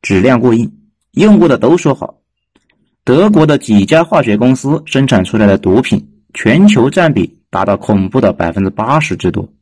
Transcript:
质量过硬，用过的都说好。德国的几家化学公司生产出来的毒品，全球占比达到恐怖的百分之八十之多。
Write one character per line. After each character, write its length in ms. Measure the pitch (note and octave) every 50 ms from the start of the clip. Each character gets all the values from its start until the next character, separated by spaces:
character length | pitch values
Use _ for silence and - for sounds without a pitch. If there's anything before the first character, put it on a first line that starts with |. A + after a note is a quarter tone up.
| -
质 180 | - G2 F#2
量 180 | F#2+ B2+ B2+ A#2
过 140 | A#2+ B2 A2+
硬， 180 | A#2 A#2 G#2 - _ _ _ _ _ _ _ _
用 260 | - F3+ G#3+ G#3 F3
过 80 | E3+
的 100 | E3 C3+
都 180 | - - B2 E3
说 200 | F3+ - D#3 C3+
好。 260 | - - - _ _ _ _ _ _ _ _ _ _ _ _ _ _ _ _ _ _ _
德 280 | - B2+ D3+ G3 G#3+
国 160 | G#3 D#3+ D#3
的 100 | D3+ -
几 260 | - - - A2 G#2 G2
家 200 | - D#3 D#3+ E3+
化 180 | E3+ A3 E3
学 160 | B2+ A2+ G2+
公 180 | G#2 A#2+ B2+ C3
司 280 | - - C3+ D3+ E3 -
生 220 | - - C3+ C#3
产 180 | C3 C3 G2+ F#2
出 120 | - -
来 100 | G#2+ G#2+
的 100 | G2+ F#2+
毒 240 | - - F#2 F#2 A#2
品， 260 | B2 - - - - _ _ _ _ _ _
全 320 | - - A2 B2 E3+ G3
球 200 | G#3 G#3 - A2+
占 240 | G3 - F#3+ F3 D#3
比 280 | C3 G#2 - - _ _ _ _
达 160 | - F#2 F#2+
到 100 | F#2+ G2+
恐 320 | F#2 - - G#2+ G2 F#2+
怖 140 | F#2+ - C3
的 100 | A#2 G2
百 200 | F2+ - F2 E2+
分 120 | E2 G2 G2
之 60 | F#2+
八 300 | - - A2 A#2+ C#3 D#3
十 160 | D#3 - F#2+
之 160 | E2 - F2+
多。 200 | E2 A2 F#2 - _ _